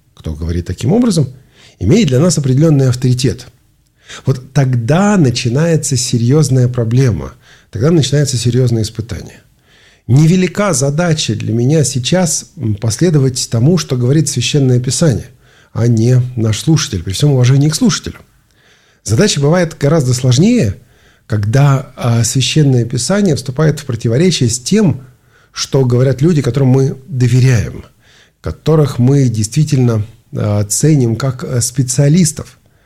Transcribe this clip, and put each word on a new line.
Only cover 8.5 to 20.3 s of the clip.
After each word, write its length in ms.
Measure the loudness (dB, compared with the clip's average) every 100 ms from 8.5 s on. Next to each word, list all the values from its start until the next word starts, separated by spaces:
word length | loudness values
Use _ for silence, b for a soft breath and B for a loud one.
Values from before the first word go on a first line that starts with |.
| 0 0 0
испытание. 580 | -4 -8 -10 -10 -14 -20 _ _ b b b b 0
Невелика 640 | 4 4 4 0 -2 -2
задача 600 | 0 -2 -2 -2 -2 -2 -4
для 160 | -2
меня 320 | 0 0 0
сейчас, 640 | 0 -4 -2 0 0 -4 -10 -8
м, 180 | -6
последовать 720 | -4 -4 -2 0 2 0 -2 -4
тому, 280 | 0 2 2
что 180 | -2 -2
говорит 320 | 0 0 0
Священное 520 | -4 -2 0 2 0
Писание, 480 | 0 -2 0 -2 -6 _ b b b
а 140 | -2 0
не 340 | 2 2 2 0
наш 240 | -2 -4 -2
слушатель, 460 | 0 0 0 -6
при 80 | -6
всём 200 | -2 0
уважении 360 | 2 2 2 2
к 60 |
слушателю. 420 | 0 0 0 -8 -14 _ _ _ b b b b b
Задача 360 | -4 0 0 0
бывает 360 | 0 0 -2 -2
гораздо 340 | 0 0 0
сложнее, 640 | 0 2